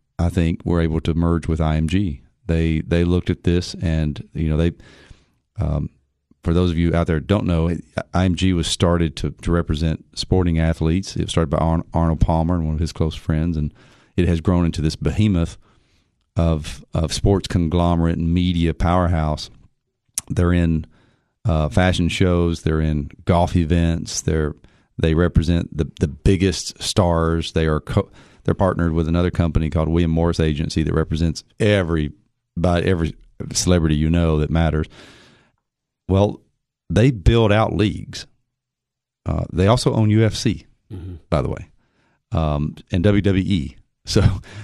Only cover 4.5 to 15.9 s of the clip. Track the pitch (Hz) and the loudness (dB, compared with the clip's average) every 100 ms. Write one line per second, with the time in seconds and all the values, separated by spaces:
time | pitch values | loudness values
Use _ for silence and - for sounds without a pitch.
4.5 | 76 85 - - - - - _ _ _ | 0 0 -2 -12 -20 -20 -20 _ _ _
5.5 | - 78 73 71 - _ _ _ _ - | -6 -4 -4 -6 -10 _ _ _ _ -2
6.5 | 85 90 82 85 82 85 80 69 101 92 | 0 2 2 0 0 0 -2 0 -2 0
7.5 | 82 82 82 - - - 87 92 85 92 | 0 0 -4 -8 -10 -4 0 0 0 0
8.5 | 90 80 - 90 85 82 - 76 - - | 0 -2 -2 0 2 0 -4 -8 -6 -2
9.5 | 85 82 76 80 78 _ - - 92 87 | 0 0 -2 -2 -4 _ -10 -2 0 2
10.5 | 82 80 82 80 87 98 82 82 - 78 | 2 0 0 0 0 -2 -6 -4 -2 0
11.5 | 76 80 82 - 82 82 76 - 82 82 | 0 0 -2 -2 -2 0 0 0 2 0
12.5 | 87 80 78 82 - 80 - - 80 82 | -2 -2 -2 -4 -2 -4 -4 -4 -2 -2
13.5 | 78 76 - - _ _ - 85 85 78 | -2 -4 -8 -20 _ _ -2 0 0 2
14.5 | 87 85 80 76 - 85 - 107 90 82 | 2 2 0 -2 -2 -2 0 2 2 -2
15.5 | - _ _ _ | -6 _ _ _